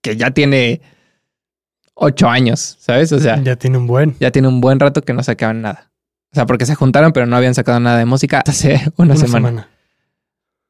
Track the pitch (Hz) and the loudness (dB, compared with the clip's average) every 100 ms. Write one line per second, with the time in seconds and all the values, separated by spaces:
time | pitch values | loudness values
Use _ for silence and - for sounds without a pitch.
0 | 113 107 120 135 143 135 120 - _ _ | -10 -4 -2 0 0 2 0 -4 _ _
1 | _ _ _ _ _ _ _ _ _ - | _ _ _ _ _ _ _ _ _ -4
2 | 147 - 120 123 123 117 - - - 123 | -2 2 2 2 0 -2 -6 -12 -2 0
3 | 160 147 135 113 131 123 127 127 123 127 | 2 2 0 0 -2 -2 -2 -2 0 0
4 | 151 131 127 135 131 127 127 135 143 151 | 0 0 -2 2 2 2 2 2 2 0
5 | - 123 131 113 113 113 110 87 _ _ | -4 -6 -4 -4 -4 -4 -8 -10 _ _
6 | _ _ _ 147 123 123 123 151 135 135 | _ _ _ -4 -2 -2 -2 0 0 4
7 | 160 131 120 123 127 123 131 120 120 120 | 2 2 0 0 0 0 0 0 2 0
8 | 117 135 143 139 - 139 151 139 147 - | 0 0 0 -2 -2 -2 0 0 -2 0
9 | 175 147 139 120 123 117 - _ _ _ | 2 2 2 0 -2 -4 -12 _ _ _
10 | _ _ _ _ _ _ _ | _ _ _ _ _ _ _